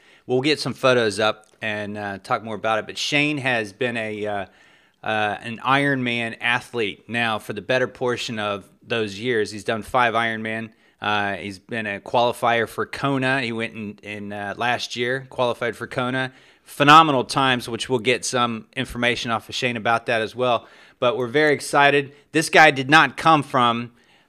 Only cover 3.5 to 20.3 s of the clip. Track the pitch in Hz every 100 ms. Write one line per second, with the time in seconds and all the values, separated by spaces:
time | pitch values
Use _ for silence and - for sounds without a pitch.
3.5 | 120 107 98 123 117 110 107 104 101 95
4.5 | _ _ _ _ _ - 107 104 101 117
5.5 | 113 - 135 143 135 123 117 113 - 120
6.5 | 123 - 120 104 - - 117 117 110 -
7.5 | 104 92 127 127 - 127 120 - 113 104
8.5 | 101 - _ - 117 107 98 120 117 101
9.5 | 107 95 113 101 131 120 113 113 110 110
10.5 | 110 113 _ _ _ 104 104 101 95 98
11.5 | 92 - 117 107 101 - 127 120 113 120
12.5 | 117 110 - 104 - 139 135 131 135 120
13.5 | 113 113 110 104 104 101 104 101 104 101
14.5 | 98 117 117 - - 120 135 131 - 123
15.5 | 113 120 104 117 - 123 131 131 - _
16.5 | _ - - 143 156 160 135 110 - 135
17.5 | 123 117 113 - 127 107 117 - 127 120
18.5 | 113 - - 123 120 120 117 123 113 -
19.5 | 110 127 117 104 117 117 117 107